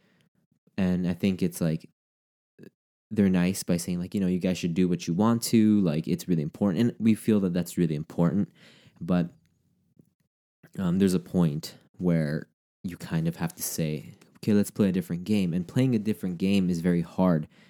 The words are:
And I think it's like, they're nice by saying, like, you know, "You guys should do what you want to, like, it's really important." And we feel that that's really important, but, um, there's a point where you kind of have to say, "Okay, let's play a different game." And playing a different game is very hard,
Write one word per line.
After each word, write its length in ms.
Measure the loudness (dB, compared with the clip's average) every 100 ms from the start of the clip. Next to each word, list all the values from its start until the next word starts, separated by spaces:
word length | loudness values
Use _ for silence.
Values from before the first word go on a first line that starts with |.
| _ _ _ _ _ _ _ -4
And 280 | -2 0 -2
I 60 |
think 280 | 0 0 0
it's 180 | -2 -2
like, 280 | -2 -2 -6 _ _ _ _ _ _ -20 -20 _ _ _ -6
they're 180 | 2 4
nice 340 | 4 2 0
by 140 | -2 -2
saying, 240 | -2 -6
like, 140 | -4
you 60 | -2
know, 60 | 0
"You 140 | 0
guys 180 | -2 -2
should 160 | -2
do 140 | 0 0
what 180 | 0 -2
you 80 |
want 280 | 0 2 2
to, 360 | 2 4 4 4
like, 260 | 2 0 -2
it's 180 | -4 0
really 160 | -2
important." 380 | -2 -2 0 2
And 140 | 0 2
we 160 | 0
feel 240 | 2 2 2
that 120 | 2
that's 240 | -2 -4 0
really 160 | 0
important, 560 | -2 -6 0 0 0 -4 _ -20 -20 -20 -10
but, 300 | -2 -2 -2 -8 _ _ _ _ _ _ _ _ _ _ _ _ -16 -4
um, 200 | -2 2
there's 160 | 2
a 60 | 2
point 560 | 0 2 2 0 -10 -16 _ -6
where 500 | 0 0 0 -4 -8 _ _ _
you 140 | -12 -12
kind 320 | -6 -4 -4
of 80 | -4
have 180 | -8
to 80 | -8
say, 520 | -8 -4 -4 -6 -10 -20 -20 _
"Okay, 160 | 0
let's 180 | 2 2
play 180 | 0 0
a 40 |
different 320 | 0 -2 -6
game." 300 | -2 0 0
And 120 | -2 -2
playing 280 | 0 2
a 40 | 0
different 400 | -2 -4 -6 -2
game 300 | 2 2 2
is 100 | 0
very 200 | 0 0
hard, 460 | 0 0 2 2 -2 _ _